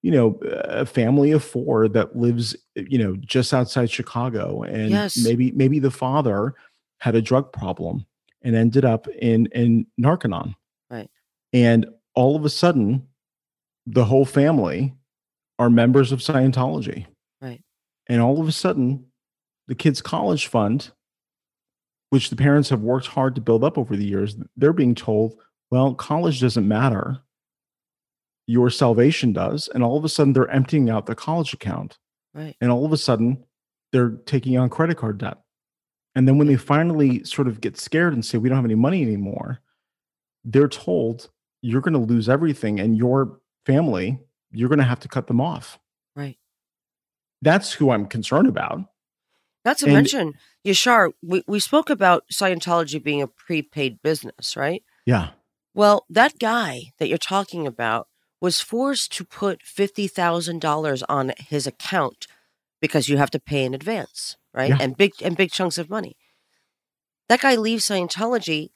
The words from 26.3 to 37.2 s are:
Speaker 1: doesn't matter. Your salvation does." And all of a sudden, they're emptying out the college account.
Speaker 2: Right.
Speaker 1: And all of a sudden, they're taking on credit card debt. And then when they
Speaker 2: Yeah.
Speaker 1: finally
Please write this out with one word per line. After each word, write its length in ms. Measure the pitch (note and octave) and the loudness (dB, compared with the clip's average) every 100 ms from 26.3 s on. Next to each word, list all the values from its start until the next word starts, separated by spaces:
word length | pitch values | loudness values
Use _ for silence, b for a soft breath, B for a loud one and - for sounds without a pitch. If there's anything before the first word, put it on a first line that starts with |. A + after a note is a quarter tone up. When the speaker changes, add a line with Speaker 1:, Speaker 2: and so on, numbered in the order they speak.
| C3+ | 0
Speaker 1:
doesn't 260 | B2+ A2+ G2+ | 0 0 0
matter. 540 | G#2+ C3 G2+ - C3+ _ _ _ _ _ _ _ _ _ _ _ _ - | 2 0 0 -4 -8 _ _ _ _ _ _ _ _ _ _ _ _ 0
Your 240 | A#2+ B2 | 4 4
salvation 640 | - C3 A2+ C3 - B2+ | 4 2 6 4 4 0
does." 360 | F#2 F2+ D3 - | 0 -2 -4 -6
And 80 | B2 | -2
all 120 | A#2+ C#3 | 0 0
of 60 | |
a 40 | D3+ | -2
sudden, 240 | - C#3+ | 2 2
they're 160 | C3 C3+ | 4 2
emptying 400 | C3+ B2+ D#3 B2 | 0 0 2 2
out 160 | A2 - | 0 -4
the 80 | |
college 380 | A2+ - E3 D3 | -10 -6 -4 -4
account. 460 | - G#2+ E2+ G2+ - _ _ _ | -8 -8 -8 -10 -16 _ _ _
Speaker 2:
Right. 220 | D3 D#3 - | -16 -16 -4
Speaker 1:
And 100 | B2 | 0
all 160 | A#2+ D3+ | 0 0
of 60 | |
a 40 | D3+ | -2
sudden, 480 | - A2+ A#2 C3 _ _ _ _ _ | 0 0 0 -2 _ _ _ _ _
they're 180 | C3 B2 A2 - | 0 0 -2 -4
taking 300 | C#3+ B2+ B2+ | -4 0 0
on 120 | B2+ | 0
credit 260 | - E3 D#3+ | 0 -2 -2
card 220 | A2+ G#2 | -6 -6
debt. 200 | G2+ E2+ _ _ _ _ _ _ _ | -10 -12 _ _ _ _ _ _ _
And 120 | B2+ C3 | 2 4
then 120 | C#3 | 6
when 80 | D3 | 6
they 80 | |
Speaker 2:
Yeah. 40 | C3 | 4
Speaker 1:
finally 640 | - C#3+ E3+ D#3 C#3 B2 | 2 0 2 2 2 2